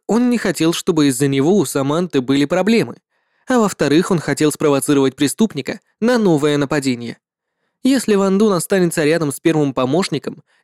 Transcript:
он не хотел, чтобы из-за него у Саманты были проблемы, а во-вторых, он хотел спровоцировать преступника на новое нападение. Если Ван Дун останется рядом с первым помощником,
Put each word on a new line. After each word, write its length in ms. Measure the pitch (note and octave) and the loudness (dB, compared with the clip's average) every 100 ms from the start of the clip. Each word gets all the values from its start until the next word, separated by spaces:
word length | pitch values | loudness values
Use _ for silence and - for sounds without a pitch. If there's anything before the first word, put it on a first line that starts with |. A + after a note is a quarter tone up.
| - | -4
он 240 | A3 B3 | 0 0
не 80 | A#3+ | 0
хотел, 340 | G3+ D#3+ D#3+ | -2 -2 -2
чтобы 360 | E3+ - D#3+ C#3+ | 0 -2 2 2
из-за 180 | B2 C#3+ | 2 0
него 300 | C3+ D3 G#3 | 0 2 2
у 80 | |
Саманты 560 | C#3 C#3+ C3+ D#3+ F3+ C#3 | 0 -2 -2 -2 -2 -2
были 240 | B2+ C#3 | 0 0
проблемы, 520 | C#3+ F3 F#3+ A3+ B2 - _ _ _ _ - | 0 0 2 0 0 -8 _ _ _ _ -2
а 120 | B3+ | 0
во-вторых, 520 | G3+ - D3 D3+ F#3 | 0 0 2 2 2
он 80 | F3 | -2
хотел 320 | - C#3 D3+ | -2 0 0
спровоцировать 640 | - D#3 C#3 - C#3 C3+ - | 0 0 0 2 2 0 0
преступника 640 | C#3+ - - C#3+ - - _ _ | -4 0 -2 -2 -10 -12 _ _
на 180 | A3+ B3 | -2 0
новое 380 | G3+ D3+ D3 D3 | 2 2 0 0
нападение. 600 | C#3 D3+ C3+ A#2+ A#2 - _ _ _ _ _ _ | -2 -2 -2 -4 -8 -14 _ _ _ _ _ _
Если 320 | B3+ C4+ A3 | 0 0 2
Ван 240 | G3 G3 G3 | 0 2 2
Дун 140 | A3 | 2
останется 520 | F3+ - G3 F3 E3+ | 0 0 0 0 0
рядом 260 | D3 E3+ D3 | 0 2 -2
с 80 | - | -2
первым 320 | E3 D#3 C#3+ | 0 0 0
помощником, 680 | C3 B2+ D#3+ G3 C3+ - - _ _ | -2 -2 -2 -2 -6 -8 -14 _ _